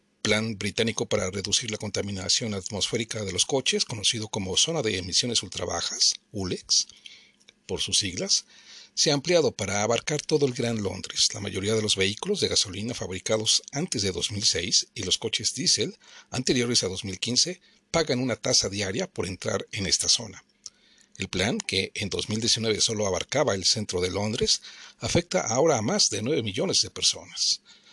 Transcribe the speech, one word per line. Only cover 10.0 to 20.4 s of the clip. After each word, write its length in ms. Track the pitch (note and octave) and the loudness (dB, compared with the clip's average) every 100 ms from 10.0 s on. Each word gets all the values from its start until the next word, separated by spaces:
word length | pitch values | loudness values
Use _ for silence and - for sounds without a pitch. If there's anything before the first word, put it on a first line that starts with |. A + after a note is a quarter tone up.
| - D3 | 0 -4
todo 240 | - D3+ C#3 | 0 2 2
el 80 | |
Gran 300 | B2 A#2 A2+ | 2 0 0
Londres. 500 | G2 F#2+ - - - | -2 -4 -6 0 0
La 60 | G#2+ | 0
mayoría 340 | G2 F#2+ G2+ | -6 -2 0
de 80 | A2 | 2
los 140 | G#2+ F#2+ | 2 2
vehículos 440 | F#2+ G#2 F#3+ F#3+ | 2 0 -2 0
de 100 | F#2+ | 2
gasolina 440 | - G2 F#2 A2+ | 2 0 -2 -6
fabricados 720 | A#2 F#2 F#2 - A2 G#2+ - - | -6 -6 -4 0 0 2 2 0
antes 320 | C#3+ - A2+ | -6 -4 0
de 80 | G2+ | 0
dos 180 | F2 - | 0 -2
mil 140 | G2+ | 0
seis 460 | G#2+ F2+ F2 - - | 0 0 2 0 0
y 80 | - | -4
los 160 | F#2+ - | -2 -2
coches 380 | A2 - A2 - | 0 -2 -2 0
diésel 420 | F3+ G2+ C#3 - - - - | 2 2 0 -6 -18 -20 -8
anteriores 540 | - B2+ C3 A#2+ A#2 | -2 2 2 2 2
a 40 | F#2 | 0
dos 160 | F#2 | -2
mil 160 | G2 F#2 | -6 -6
quince 400 | A2+ B2 - F#3 _ _ _ | -2 0 0 -2 _ _ _
pagan 300 | E3+ D3+ B2 | 0 2 0
una 160 | C3 G#2+ | 0 -2
tasa 340 | B2+ - G2+ | 0 2 2
diaria 420 | G2+ F#2+ A#2+ F#3 | -2 -2 -2 -4
por 140 | - F#2 | -4 -6
entrar 420 | F2 G#2+ G#2 - | -4 -4 -4 -4
en 160 | G2+ F#2 | -4 0
esta 200 | - - | 0 2
zona. 380 | - G#2+ F#2 | 0 0 -6